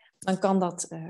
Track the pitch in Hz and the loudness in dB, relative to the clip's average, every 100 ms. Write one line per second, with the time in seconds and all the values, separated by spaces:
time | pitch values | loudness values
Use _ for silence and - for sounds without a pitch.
0 | _ _ - 190 196 190 175 175 - 165 | _ _ -2 2 4 4 2 -2 -10 -10